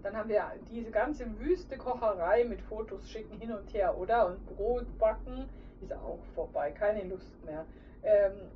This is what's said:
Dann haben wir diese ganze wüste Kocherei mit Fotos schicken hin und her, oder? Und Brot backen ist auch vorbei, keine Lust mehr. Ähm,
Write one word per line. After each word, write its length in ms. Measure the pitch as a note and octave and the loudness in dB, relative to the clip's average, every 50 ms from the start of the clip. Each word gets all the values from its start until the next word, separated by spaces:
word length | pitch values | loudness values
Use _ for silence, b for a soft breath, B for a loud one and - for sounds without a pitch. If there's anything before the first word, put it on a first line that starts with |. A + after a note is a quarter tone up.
Dann 140 | - G3 G#3 | -6 -6 -4
haben 120 | A3 G#3+ A3+ | -4 0 2
wir 120 | G#3 G3+ E3+ D#3 - - - - | 2 2 2 0 -6 -10 -12 -10
diese 200 | A3+ A#3 A3 G#3+ | -8 -8 -4 0
ganze 480 | - G#3 A#3 D4 D4+ - B3 A#3 G#3+ G#3+ | 2 2 2 2 0 -4 -6 -8 -6 -2
wüste 380 | A#3+ D4+ F#4 F#4 - - C4+ B3+ | 0 2 2 2 0 -6 -10 -6
Kocherei 680 | - B3 B3+ A#3+ A#3+ G#3+ G3 F3+ E3 F3 G#3 A#3+ A#3+ | -4 -4 -2 0 2 2 2 4 4 6 6 6 6
mit 160 | A#3+ G3+ F3+ | 4 0 -6
Fotos 460 | - - G#3+ A3 A3 - G3 G3 - - | -8 -8 -6 -6 -6 -6 -8 -10 -10 -10
schicken 280 | - A3 G#3+ - G#3+ - | -10 -10 -10 -10 -12 -10
hin 140 | A3+ A#3 | -8 -6
und 200 | A3+ G3+ - - - | -6 -6 -6 -2 0
her, 220 | G#3 F#3+ F3 F3 E3+ | 2 2 4 2 0
oder? 280 | F#3 G3 A3+ A#3+ G#3+ | 2 4 4 6 6
Und 180 | F3+ F3+ - - | 4 2 -4 -10
Brot 400 | - F#3 - G3 A#3 B3 B3 A#3+ - - - | -10 -6 -2 0 0 0 0 -2 -4 0 4
backen 500 | A3 A3 A3+ A3 - B3+ B3 C4 C4+ C4 B B B B B B | 4 4 4 2 -4 -8 -8 -8 -8 -8 B B B B B B
ist 100 | - F#3+ - | -10 -10 -10
auch 240 | - - A2+ - - - - - | -8 -8 -8 -8 -10 -10 -10 -6
vorbei, 360 | E3+ D#3+ - - D3 C#3+ D3+ | -6 -4 -2 -2 0 0 0
keine 320 | D#3 - G#3 G#3 G#3+ G#3+ F#3+ | 0 2 2 2 2 2 -2
Lust 400 | F3+ F#3+ F#3 - - - - - | -6 -8 -10 -10 -14 -18 -14 -10
mehr. 220 | D#3+ D3+ D#3 D#3+ - B B B B B B | -8 -8 -8 -8 -10 B B B B B B
Ähm, 300 | B G#3+ G#3 G3+ G3+ F#3+ G3 G3+ F#3 - - | B 6 8 8 8 6 2 -2 -12 -14 -16